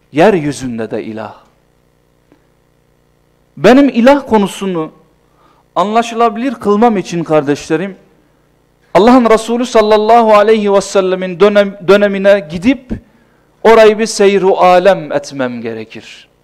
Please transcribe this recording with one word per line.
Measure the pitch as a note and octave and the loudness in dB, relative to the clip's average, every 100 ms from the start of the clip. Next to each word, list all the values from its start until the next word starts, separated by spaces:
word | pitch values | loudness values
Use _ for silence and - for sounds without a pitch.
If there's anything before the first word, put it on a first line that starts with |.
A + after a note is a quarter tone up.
| _ | _
yeryüzünde | C#3 G3+ F#3 D3 A#2+ B2+ A2+ A2 | 0 2 2 -2 -8 -10 -8 -8
de | A2+ | -8
ilah. | G2+ G#2+ G#2+ - _ _ _ _ _ _ _ _ _ _ _ _ _ _ _ _ _ _ _ _ _ - | -10 -12 -14 -18 _ _ _ _ _ _ _ _ _ _ _ _ _ _ _ _ _ _ _ _ _ -2
Benim | F3+ C4 C#4 | 2 4 2
ilah | A#3 B3 C#4+ C4+ | 2 2 2 0
konusunu | A3 F#3+ - G3 E3+ D#3 _ _ _ _ _ _ _ _ - | -2 -2 -6 -8 -8 -10 _ _ _ _ _ _ _ _ -6
anlaşılabilir | G3+ A3+ A#3 A3+ A#3 G#3 C4+ | -2 -2 -4 -2 -2 -2 -8
kılmam | A#3+ G#3 G#3 A#3+ G3+ | -6 -2 2 2 0
için | F3 E3+ | -6 -6
kardeşlerim, | D#3+ D#3 C#3+ C#3+ - D#3 G3 F#3+ _ _ _ _ _ _ _ _ _ | -2 -2 0 -4 -4 -6 -6 -12 _ _ _ _ _ _ _ _ _
Allah'ın | F3 A3+ B3+ A3+ | 2 4 4 4
Resulü | A3 A3+ A#3+ B3 | 0 0 -6 -2
sallallahu | A3+ G#3+ G#3+ G#3+ A#3 A3 | 0 2 2 4 2 4
aleyhi | G#3 G#3 A3 G3+ | 4 4 2 2
ve | G3 | 0
sellemin | F#3+ G3+ F#3 F#3 F#3 F3 | 0 -2 -2 -4 -6 0
dönem-, | G3+ G#3 G3+ G3+ E3+ | 2 2 0 -2 0
dönemine | G3+ G3+ G3 G3 G3+ D#3 | 2 2 0 2 2 -2
gidip | F3 A3 C4+ - - _ _ _ _ _ _ | -4 -2 -2 -6 -14 _ _ _ _ _ _
orayı | G#3+ A3+ G#3+ G#3 | 2 6 4 2
bir | A3 | -4
seyru | - G3+ G3 F#3 F3 | 0 0 2 0 2
alem | F3+ F3+ F#3+ E3+ D3 | 2 4 2 0 -2
etmem | C#3+ - C#3 B2+ A#2+ | -8 -8 -8 -8 -8
gerekir. | A2+ A2 A2 A2 - - _ _ | -10 -12 -14 -18 -20 -20 _ _